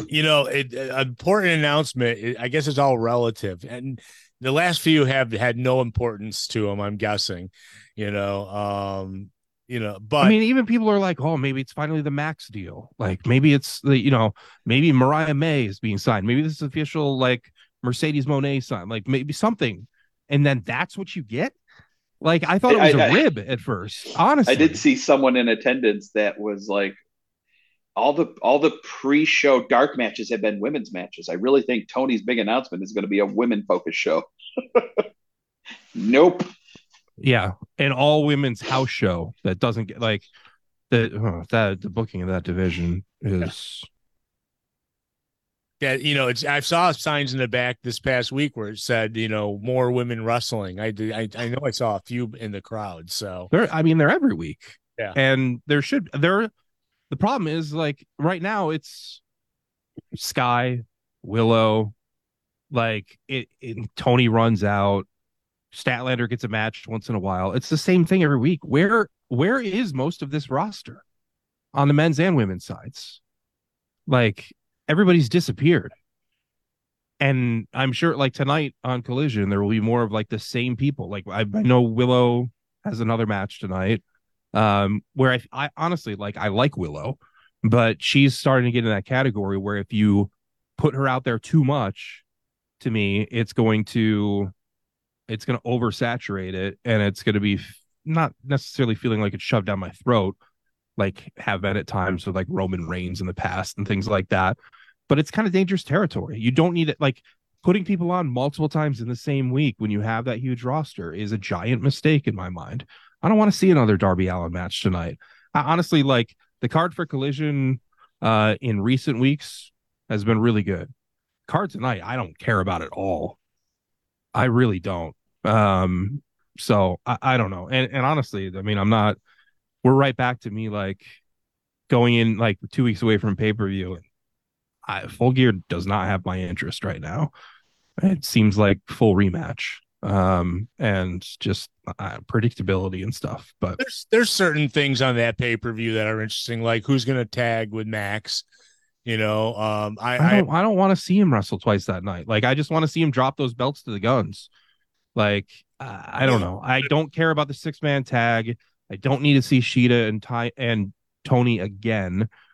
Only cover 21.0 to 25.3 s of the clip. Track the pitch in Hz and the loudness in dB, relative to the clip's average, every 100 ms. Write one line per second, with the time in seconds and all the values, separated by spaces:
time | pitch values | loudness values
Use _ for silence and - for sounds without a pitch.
21 | 190 185 113 117 240 - _ - _ _ | -12 -12 -8 -6 -6 -8 _ -20 _ _
22 | _ - 156 170 - 190 - 214 156 143 | _ -4 0 0 2 2 4 6 6 6
23 | 135 190 302 131 113 127 - 104 104 - | 6 4 4 0 -4 -6 -4 -6 -6 -12
24 | - - 196 294 208 135 156 - 151 127 | -6 2 4 4 4 4 4 4 2 4
25 | - 139 131 | 4 4 4